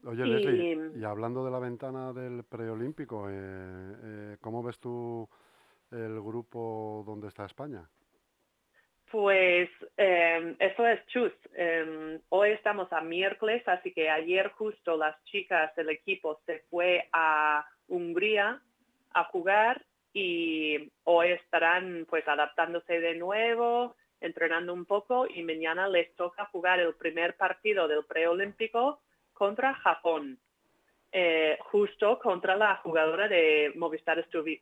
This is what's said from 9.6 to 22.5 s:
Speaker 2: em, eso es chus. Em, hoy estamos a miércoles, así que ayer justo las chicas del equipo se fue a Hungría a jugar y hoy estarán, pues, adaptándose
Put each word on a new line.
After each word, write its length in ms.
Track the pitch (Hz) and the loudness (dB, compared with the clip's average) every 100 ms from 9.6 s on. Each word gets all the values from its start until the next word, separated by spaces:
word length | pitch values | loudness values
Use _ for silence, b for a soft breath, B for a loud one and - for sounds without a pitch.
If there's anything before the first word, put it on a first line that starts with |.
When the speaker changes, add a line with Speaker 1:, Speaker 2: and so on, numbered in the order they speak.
| 180 - - - | 2 -4 -8 2
Speaker 2:
em, 580 | 202 175 170 165 165 160 | 4 6 4 2 -2 0
eso 260 | 190 190 233 | 0 2 2
es 180 | 226 - | 2 -2
chus. 240 | 247 240 - - | -2 -2 -2 -12
Em, 680 | - 170 165 160 156 156 160 - | -4 -2 0 -2 -6 -10 -12 -2
hoy 220 | 180 208 | 2 4
estamos 400 | 214 - 208 185 | 2 0 -2 -2
a 100 | 165 | -4
miércoles, 640 | 160 170 190 190 220 233 233 | -4 -2 -2 -2 -2 -2 0
así 260 | 180 190 | -2 -2
que 160 | 180 156 | -2 0
ayer 400 | 156 160 185 196 - | 0 2 0 0 -4
justo 400 | 214 208 - 165 | -8 -6 -2 0
las 240 | 156 - - | 0 -4 -8
chicas 480 | 196 185 175 156 156 | -8 0 0 0 -2
del 140 | 156 | -4
equipo 520 | 151 - 185 160 156 - | -4 -4 -4 -4 -6 -8
se 140 | - - | -10 -6
fue 380 | 175 180 180 - | 0 2 2 2
a 520 | 160 160 151 151 151 151 _ - | 2 4 4 4 2 -2 _ -8
Hungría 720 | 180 170 170 208 214 202 262 _ _ _ _ _ | -6 -4 0 2 2 2 -2 _ _ _ _ _
a 100 | 165 - | 0 0
jugar 600 | 190 170 202 220 254 - _ _ | 0 4 4 4 2 -6 _ _
y 800 | 202 190 170 165 160 156 151 151 _ | -6 -2 -2 -2 -2 -2 -2 -4 _
hoy 260 | - 170 175 | 2 4 4
estarán, 760 | 175 - 170 165 180 185 170 160 | 0 -2 2 4 2 0 -8 -4
pues, 180 | 165 156 | -2 0
adaptándose 720 | 147 147 | 0 0